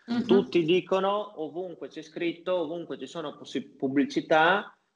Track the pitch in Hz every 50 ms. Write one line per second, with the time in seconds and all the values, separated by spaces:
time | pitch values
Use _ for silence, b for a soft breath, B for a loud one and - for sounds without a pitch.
0 | _ - 233 247 214 - - - - - - 175 165 151 180 185 175 - 190 190
1 | 190 196 202 208 208 202 - 147 156 147 139 170 185 180 165 - 147 127 - 160
2 | 151 - - - 170 170 170 170 - 185 185 180 165 147 170 175 165 - 135 -
3 | 131 131 - 170 156 147 - - 127 - - 139 120 - - - - 135 135 143
4 | 135 135 - 165 147 - 165 156 156 170 185 202 220 - - _ _ _ _